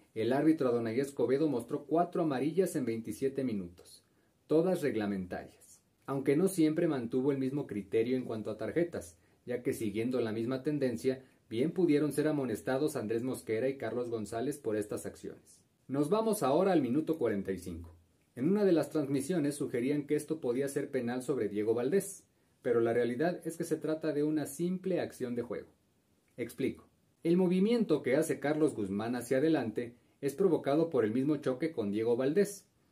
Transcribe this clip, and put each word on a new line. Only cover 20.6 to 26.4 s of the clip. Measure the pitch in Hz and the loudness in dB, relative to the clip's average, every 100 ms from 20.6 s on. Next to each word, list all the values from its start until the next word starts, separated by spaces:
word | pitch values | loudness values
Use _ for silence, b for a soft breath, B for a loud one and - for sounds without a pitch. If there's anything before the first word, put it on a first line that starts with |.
| 139 | -2
ser | 143 135 | -2 -2
penal | 131 117 127 | -2 -2 -4
sobre | 127 131 104 | -2 -2 0
Diego | 101 107 | 0 2
Valdés, | 117 127 190 - - _ _ _ _ | 2 2 0 -2 -10 _ _ _ _
pero | 131 117 | 0 2
la | 117 | 4
realidad | 123 120 123 165 170 | 2 2 2 0 0
es | 165 160 | -6 -6
que | |
se | 156 151 | -4 -2
trata | 151 156 156 | -2 -2 -2
de | 147 | 0
una | 151 156 139 | 0 0 -4
simple | - 175 185 190 170 | -2 -2 -2 -2 -2
acción | 113 - 120 | -2 -6 -6
de | 120 | -4
juego. | 117 90 - _ _ _ _ _ _ | -4 -8 -10 _ _ _ _ _ _
Explico. | - | -8